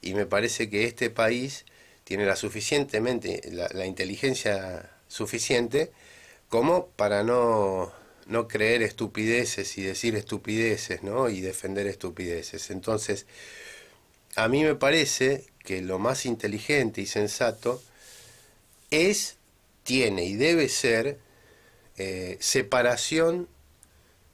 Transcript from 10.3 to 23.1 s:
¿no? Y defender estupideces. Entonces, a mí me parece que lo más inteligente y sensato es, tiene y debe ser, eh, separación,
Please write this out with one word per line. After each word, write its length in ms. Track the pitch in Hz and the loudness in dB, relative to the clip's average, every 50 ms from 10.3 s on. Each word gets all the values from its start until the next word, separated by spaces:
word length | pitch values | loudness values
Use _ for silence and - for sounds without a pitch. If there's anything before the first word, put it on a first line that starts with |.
| 90 82 - - 107 110 113 113 107 101 - - 92 82 | -8 -6 -4 -2 0 0 2 2 0 0 -2 -6 -6 -6
¿no? 260 | - 98 104 123 131 120 | -6 -4 -2 0 0 0
Y 140 | 104 92 | 0 -2
defender 460 | 92 92 - - - 95 95 101 101 101 | -4 -6 -6 -6 -6 -4 -2 -2 -2 -2
estupideces. 840 | 95 - - 92 82 - 90 87 85 82 82 - - - - - | -4 -4 -8 -8 -8 -6 -6 -4 -4 -6 -6 -8 -12 -12 -10 -8
Entonces, 560 | 101 95 - - 110 104 - - 104 95 - _ - - - - - - - - - - - - - _ _ _ _ _ _ _ - | -10 -8 -2 -2 -2 -2 0 -2 -4 -4 -6 _ -20 -20 -20 -20 -18 -18 -18 -18 -18 -20 -20 -20 -20 _ _ _ _ _ _ _ -2
a 120 | - 110 113 | 0 2 4
mí 160 | 127 143 156 | 4 4 4
me 120 | 156 147 | 4 4
parece 720 | 143 135 139 151 165 151 - - - 131 131 139 139 139 - _ _ - | 4 4 4 4 4 4 2 2 2 4 2 2 2 -4 -12 _ _ -10
que 180 | - 95 92 | -6 -6 -6
lo 160 | 92 92 95 92 | -4 -4 -2 0
más 300 | 101 120 131 131 - 127 | 0 0 0 0 -2 -4
inteligente 760 | 117 113 - 104 101 107 - - 147 143 131 110 - - | -4 -2 -2 -4 -4 -4 -2 0 2 2 2 0 -2 -4
y 60 | 98 98 | -8 -4
sensato 760 | - 113 104 104 - - 135 117 107 110 - 120 123 131 - - _ - - - - - - - - - - - _ _ _ _ _ _ - _ | 0 0 0 0 0 0 0 0 0 -2 -4 -4 -4 -4 -8 -20 _ -20 -20 -20 -20 -20 -20 -20 -20 -20 -20 -20 _ _ _ _ _ _ -8 _
es, 460 | - 151 170 190 208 208 - - - _ _ _ _ _ _ _ _ _ | 2 4 4 4 4 2 -2 -4 -8 _ _ _ _ _ _ _ _ _
tiene 440 | _ - 123 131 123 110 98 95 87 | _ 0 2 4 4 4 2 0 0
y 100 | 90 101 | -2 0
debe 340 | 104 131 160 170 165 151 131 | 2 2 4 4 4 4 2
ser, 480 | - - - 123 117 113 117 139 143 - - _ - - _ - - _ _ - _ _ _ - - - | 0 0 2 2 2 4 2 -2 -4 -8 -14 _ -20 -20 _ -20 -20 _ _ -20 _ _ _ -20 -10 -8
eh, 400 | 95 95 95 92 92 90 92 - | -6 -6 -6 -6 -6 -8 -8 -4
separación, 1080 | - - - 139 131 - - 127 120 123 123 113 - - | -2 0 2 2 2 2 2 4 4 4 2 2 -2 -2